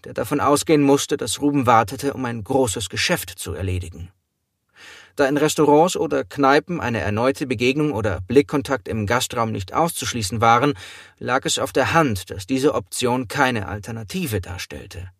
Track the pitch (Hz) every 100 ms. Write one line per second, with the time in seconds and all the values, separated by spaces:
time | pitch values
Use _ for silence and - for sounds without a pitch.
0 | - 127 123 147 117 143 - 151 139 139
1 | - 143 123 - 143 143 123 117 113 131
2 | 139 - 123 117 101 131 127 123 - 107
3 | - 170 - - - 73 92 90 87 87
4 | 85 _ _ _ _ _ _ _ - -
5 | - - 139 143 151 - 147 147 180 -
6 | 160 143 131 - 135 143 156 170 120 113
7 | 85 104 127 139 139 117 123 139 151 110
8 | 107 78 92 127 143 147 117 131 - 110
9 | 101 120 - 123 113 110 92 131 165 -
10 | 113 120 107 117 113 120 143 - - -
11 | - _ 117 127 160 123 117 - 120 165
12 | 147 98 - - - 131 143 123 107 -
13 | 120 127 113 139 131 117 - 107 104 113
14 | 107 185 160 104 90 90 - 71 60 87
15 | 92 _